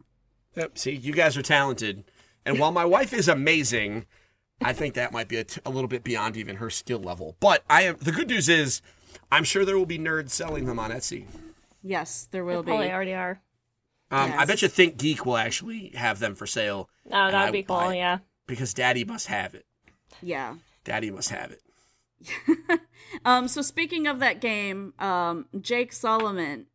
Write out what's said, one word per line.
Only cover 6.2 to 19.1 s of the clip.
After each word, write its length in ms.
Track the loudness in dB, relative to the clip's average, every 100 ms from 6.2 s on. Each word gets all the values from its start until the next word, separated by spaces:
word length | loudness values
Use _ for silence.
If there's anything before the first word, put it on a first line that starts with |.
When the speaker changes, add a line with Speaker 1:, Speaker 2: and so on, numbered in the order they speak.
| -2 -4
Speaker 2:
even 200 | -8 -8
her 120 | -8
skill 300 | -8 -6 -6
level. 360 | -6 -8 -10 2
But 240 | 4 4 6
I 120 | 6
am, 120 | 6 2
the 120 | -2
good 160 | -2 0
news 200 | 2 6
is, 320 | 6 4 -2 -8 _ -20 -20 _
I'm 140 | 2
sure 200 | 4 2
there 140 | 2 2
will 80 | 0
be 120 | -2
nerds 320 | -2 -2 -2
selling 360 | -6 -4 -4 -4
them 120 | -4
on 120 | -4
Etsy. 340 | -6 -6 -8 -12 -18 -20 -20 _ _
Speaker 1:
Yes, 460 | -6 -6 -6 -10 -8
there 140 | -6
Speaker 3:
They 100 | -4
Speaker 1:
will 80 | -4
be. 60 | 0
Speaker 3:
probably 240 | 0 0
already 220 | -2 -4
are. 260 | -4 -6 -8 _ _ _ _ _ _ _
Speaker 2:
Um, 200 | 0 0
I 40 | 2
Speaker 1:
Yes. 60 | 2
Speaker 2:
bet 160 | 4
you 60 | 4
Think 300 | 6 4 4
Geek 260 | -2 0
will 140 | 0 0
actually 500 | 0 -4 -6 -12 -12
have 240 | -2 -2 0
them 160 | -4
for 120 | -6 -6
sale. 440 | -2 -2 -4 -8 _ -2
Speaker 3:
Oh, 40 |
Speaker 2:
And 200 | 2 4
Speaker 3:
that'd 140 | 4 2
Speaker 2:
I 20 |
Speaker 3:
be 80 | 0
Speaker 2:
would 60 | -2
buy 160 | 0
Speaker 3:
cool, 60 | 0
Speaker 2:
it 40 | 0
Speaker 3:
yeah. 220 | 0 -2 -6 _ -10
Speaker 2:
because 280 | -6 -4
Daddy 300 | 0 2 2
must 220 | -2